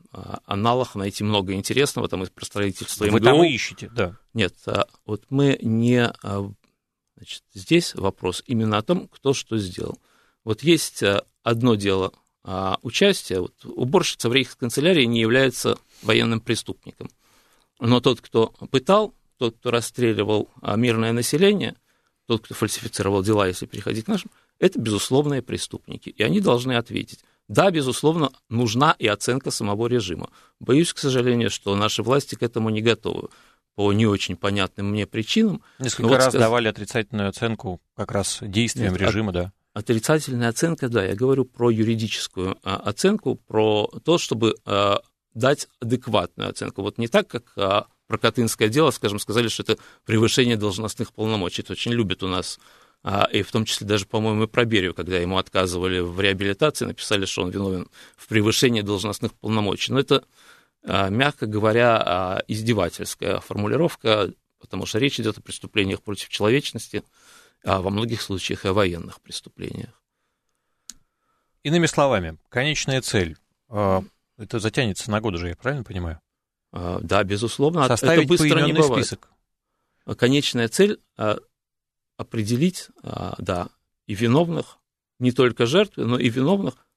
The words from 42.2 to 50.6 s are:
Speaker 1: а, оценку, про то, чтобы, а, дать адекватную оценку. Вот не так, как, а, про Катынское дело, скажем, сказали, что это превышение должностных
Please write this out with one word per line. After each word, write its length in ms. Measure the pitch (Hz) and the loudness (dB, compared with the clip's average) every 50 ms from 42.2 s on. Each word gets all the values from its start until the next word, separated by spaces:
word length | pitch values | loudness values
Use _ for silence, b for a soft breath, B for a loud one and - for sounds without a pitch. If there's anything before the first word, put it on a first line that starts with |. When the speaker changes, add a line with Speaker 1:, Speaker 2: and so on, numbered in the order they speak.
| - - - - 90 92 98 - - | -8 -8 -6 -6 -4 -4 -6 -6 -6
Speaker 1:
а, 140 | 98 95 | -4 -4
оценку, 580 | 98 - 101 104 - - 190 214 208 - 135 120 | -4 -4 -6 -2 0 2 2 2 0 -2 -4 -4
про 560 | - _ - - 107 110 110 107 107 101 - - - - | -6 _ -2 0 2 4 4 4 2 0 -2 -4 -4 -2
то, 120 | - 165 165 | 0 0 0
чтобы, 360 | - - - 110 113 110 - - _ | 0 -2 -2 0 2 0 0 0 _
а, 360 | - 104 98 101 101 101 - - _ _ _ _ _ - | -2 0 2 2 2 2 0 -2 _ _ _ _ _ -4
дать 340 | 113 113 131 151 - - - _ - | 0 2 2 2 2 -2 -10 _ -10
адекватную 680 | 123 113 123 123 - 117 107 104 90 90 _ - 104 101 | -6 -2 -2 -2 -2 0 0 0 0 0 _ -8 -8 -8
оценку. 320 | 98 - 107 104 - - 98 | -6 -8 -8 -8 -8 -6 -6
Вот 140 | 104 - - | -6 -4 -4
не 100 | 117 120 | -4 0
так, 180 | - 202 208 | 2 0 0
как, 260 | - - 117 - _ _ | 0 -4 -12 -12 _ _
а, 320 | - 101 95 98 104 107 - _ _ _ | -2 0 2 2 0 0 -2 _ _ _
про 100 | - 110 107 | -8 -4 0
Катынское 500 | - 113 104 - 117 110 - - 117 107 | 0 0 2 2 0 0 0 0 0 2
дело, 240 | 110 143 160 147 120 | 4 4 4 2 2
скажем, 260 | - - 107 101 104 | 0 -2 -4 -2 -4
сказали, 300 | - - 104 117 120 110 | -4 -2 0 0 0 0
что 160 | - - 101 | -2 -4 -2
это 120 | - 110 - B B B B B | -2 -2 -2 B B B B B
превышение 520 | - 110 110 110 110 - - 131 120 117 | 0 2 4 4 4 4 4 2 4 2
должностных 560 | 107 | 0